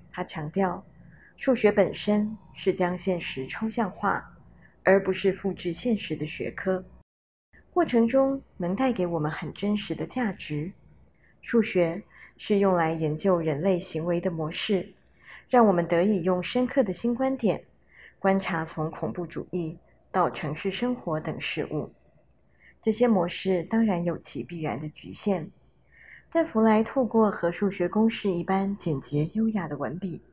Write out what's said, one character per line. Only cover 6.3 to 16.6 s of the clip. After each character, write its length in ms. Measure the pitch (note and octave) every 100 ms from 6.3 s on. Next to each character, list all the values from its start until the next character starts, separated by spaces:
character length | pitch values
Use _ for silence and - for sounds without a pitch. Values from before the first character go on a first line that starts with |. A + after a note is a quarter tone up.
| - -
科。 320 | - F#3+ F#3 F#3 - _ _ _ _ _ - _
过 120 | F4 D#4
程 220 | A#3 A#3
中 340 | C4 C4+ C#4 - -
能 180 | F3 G3+
带 160 | C4
给 140 | G3+ F3
我 120 | E3+
们 120 | D3+
很 200 | D#3 D#3
真 240 | - G3+ G#3
实 180 | - D#3+
的 100 | D#3+
价 280 | B3+ A#3
值。 380 | F#3 - D3+ E3 - - - _ _ _ _
数 200 | - A#3
学 420 | A3 F#3 E3+ F3 - - - -
是 220 | - G3+
用 140 | G3
来 180 | F3+ D#3+
研 240 | E3 D#3 D#3
究 240 | G3 F3+
人 220 | D#3+ C#3+
类 180 | F#3 F3+
行 260 | F3 D#3 E3+
为 140 | E3+
的 100 | F3+
模 220 | E3 D#3
式， 420 | E3+ - G3 - - _ _ - - -
让 160 | B3 A3
我 60 |
们 160 | F3 E3
得 160 | E3+
以 200 | G3 G3+
用 180 | E3 F3+
深 260 | F3 B3